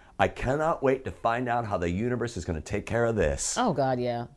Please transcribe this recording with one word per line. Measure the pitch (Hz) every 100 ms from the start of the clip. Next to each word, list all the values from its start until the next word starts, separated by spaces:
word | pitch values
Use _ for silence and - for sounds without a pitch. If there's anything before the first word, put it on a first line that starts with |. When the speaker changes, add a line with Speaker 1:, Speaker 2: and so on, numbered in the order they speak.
| - -
Speaker 1:
I | 95
cannot | - 120 147 156 165
wait | 135 135 101
to |
find | - 113 120 123
out | 120
how | 110 98
the | 87
universe | 87 123 120 117 -
is |
gonna | 82 80
take | - 104 -
care | 113 117
of | 107
this." | 78 69 - -
Speaker 2:
Oh, | 247
God, | 143 131 127
yeah. | 123 120 120